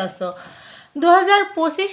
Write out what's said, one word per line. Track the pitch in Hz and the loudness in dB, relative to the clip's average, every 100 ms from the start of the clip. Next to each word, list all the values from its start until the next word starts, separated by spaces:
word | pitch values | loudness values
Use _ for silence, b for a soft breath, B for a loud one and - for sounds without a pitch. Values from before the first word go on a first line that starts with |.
| 185 | -6
আছো। | - 180 180 B B B B B 294 | -8 -12 -12 B B B B B -2
দুহাজার | 339 370 370 403 392 330 | 4 4 4 2 0 -4
পঁচিশ | 320 311 392 | -4 -4 -6